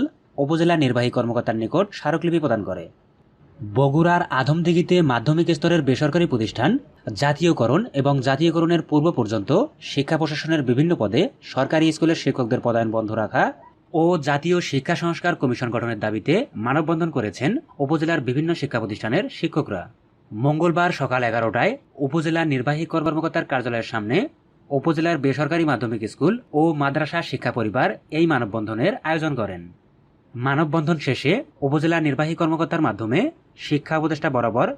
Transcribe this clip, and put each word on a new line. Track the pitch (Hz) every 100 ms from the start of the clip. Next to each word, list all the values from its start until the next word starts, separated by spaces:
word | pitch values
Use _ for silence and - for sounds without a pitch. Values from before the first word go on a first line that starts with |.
| 294 - _ -
উপজেলা | 143 160 170 170
নির্বাহী | 131 120 120
কর্মকর্তার | 127 117 117 113 110
নিকট | 113 156 202
স্মারকলিপি | - 151 156 170 165
প্রদান | 147 110
করে। | 95 90 82 - _ _ _ _ - -
বগুড়ার | 104 104 139 147 170 175 -
আধমদিঘিতে | 131 131 160 170 175 175 180
মাধ্যমিক | 156 120 127 160 170
স্তরের | 156 170 170
বেসরকারি | 135 127 151 170 170
প্রতিষ্ঠান | 120 107 - 135 269 - - -
জাতীয়করণ | 104 147 147 170 160 113 151 247
এবং | 143 135 143
জাতীয়করণের | 131 139 165 165 165 170
পূর্ব | 156 151 160
পর্যন্ত | 156 104 113 98 165 294 -
শিক্ষা | - - 139 156
প্রশাসনের | 156 147 151 160
বিভিন্ন | 127 123 165 170
পদে | 101 113 240 -
সরকারি | - - 147 160 160
স্কুলের | 151 160 160
শিক্ষকদের | 143 - 117 123
পদায়ন | 120 117 113
বন্ধ | 113 104
রাখা | 110 104 131 214 - - - _
ও | 165 165 180
জাতীয় | 139 143 165 175
শিক্ষা | 170 139 135 165
সংস্কার | 170 160 175 170
কমিশন | 135 120 123
গঠনের | 113 117 110
দাবিতে | 107 107 139 185 294 -
মানববন্ধন | 117 143 156 165 170
করেছেন | 139 107 - 135 262 - -
উপজেলার | 139 160 160 165
বিভিন্ন | 123 127 160
শিক্ষা | 165 135 120
প্রতিষ্ঠানের | 110 104 110 147 262
শিক্ষকরা। | - 165 - 113 95 90 - _ _ _
মঙ্গলবার | 107 139 151 175 165 175
সকাল | - 135 127
এগারোটায় | 120 113 113 117 165 277 - -
উপজেলা | 139 165 160 165
নির্বাহী | 160 135 123 151 165
কর্মকর্তার | 165 156 156 160 165 160
কার্যালয়ের | 131 123 117 113
সামনে | 113 104 151 302 - _ _ -
উপজেলার | 139 156 156 165 160
বেসরকারি | 135 131 147 170
মাধ্যমিক | 156 123 120 113 107
স্কুল | - 147 240 -
ও | 147 165
মাদ্রাসা | 147 139 139 147 170
শিক্ষা | 160 131 127
পরিবার | 123 107 120 175 220 _
এই | 151 170
মানববন্ধনের | 135 113 110 107 110 160 254
আয়োজন | 156 160 156
করেন। | 127 101 87 87 - _ _ _ _ _
মানববন্ধন | 117 131 143 160 165 151 165
শেষে | 139 120 135 220 311 _
উপজেলা | 139 151 160 170
নির্বাহী | 156 135 156
কর্মকর্তার | 165 160 160 160 165 147
মাধ্যমে | 104 110 143 294 - _ -
শিক্ষা | - 147 - 160
উপদেষ্টা | 156 156 160
বরাবর | 127 117 113 190